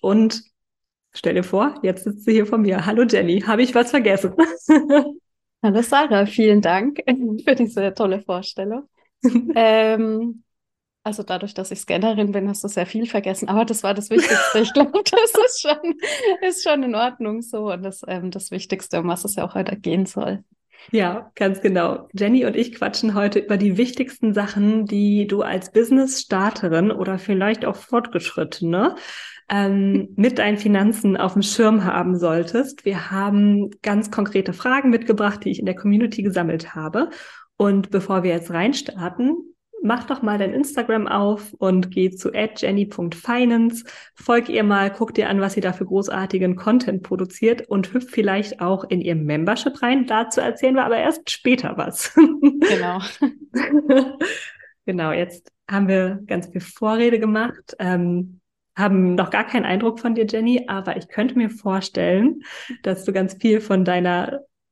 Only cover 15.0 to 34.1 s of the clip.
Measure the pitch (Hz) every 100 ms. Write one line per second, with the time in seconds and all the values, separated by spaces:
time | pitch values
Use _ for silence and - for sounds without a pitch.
15 | 403 480 453 415 494 - 294 302 339 294
16 | - 587 480 359 370 349 330 294 254 220
17 | 247 240 220 220 233 220 208 175 196 190
18 | - 185 180 190 - 185 - 190 - 170
19 | 175 175 202 - 202 190 190 202 175 170
20 | 185 202 - 196 - _ _ _ - 220
21 | 180 208 - - 196 196 208 180 170 -
22 | - 196 208 254 233 214 240 - 208 -
23 | 220 202 202 208 208 202 202 185 247 -
24 | 262 - 220 208 202 202 208 220 208 202
25 | 208 208 208 202 - 185 185 214 233 269
26 | 262 - - 190 202 214 175 165 208 202
27 | 185 190 - 190 202 220 - 196 - 233
28 | 233 175 - - 165 - 165 180 285 -
29 | - - - - - 202 196 196 196 196
30 | 190 - 233 - 208 208 208 202 202 214
31 | 202 190 190 196 196 - 214 220 180 180
32 | 180 180 170 160 170 233 269 - 202 185
33 | - 190 202 202 208 202 196 - 208 208
34 | 208